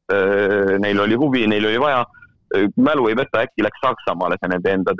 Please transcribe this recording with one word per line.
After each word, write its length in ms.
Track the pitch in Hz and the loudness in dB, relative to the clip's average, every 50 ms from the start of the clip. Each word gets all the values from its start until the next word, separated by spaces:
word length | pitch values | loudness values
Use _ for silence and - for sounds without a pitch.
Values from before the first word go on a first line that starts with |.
| _ - | _ -2
äh, 640 | 95 101 95 98 101 101 104 98 101 101 98 98 95 98 | 0 0 2 2 2 2 2 2 2 2 2 2 0 0
neil 200 | 101 104 101 101 | 0 0 0 0
oli 160 | 101 104 110 | 2 0 0
huvi, 300 | 120 147 151 131 131 113 107 | 0 0 0 0 0 0 0
neil 200 | 107 104 107 107 | 0 0 0 0
oli 100 | 110 120 | 0 0
vaja. 220 | 135 147 139 123 117 - _ - - - _ _ _ - | 0 0 0 0 -2 -4 _ -16 -20 -20 _ _ _ -6
Äh, 180 | - 95 98 101 - | -2 -2 -2 0 0
mälu 320 | - 127 143 156 147 123 110 | 0 0 2 2 2 0 0
ei 80 | 113 | 0
peta, 280 | 120 135 - - 110 117 | -2 -2 -2 -2 -4 -4
äkki 180 | - - - 107 | -4 -2 -2 -2
läks 160 | 104 - - | -2 -2 -2
Saksamaale 560 | - 131 120 - - - 90 85 90 87 87 92 | -2 -4 -4 -4 -4 -6 -4 -4 -2 -4 -4 -4
see 100 | - 90 | -4 -4
nende 220 | 92 90 87 98 98 | -4 -2 -2 -2 -2
enda 220 | 95 92 95 95 | 0 -2 -2 -4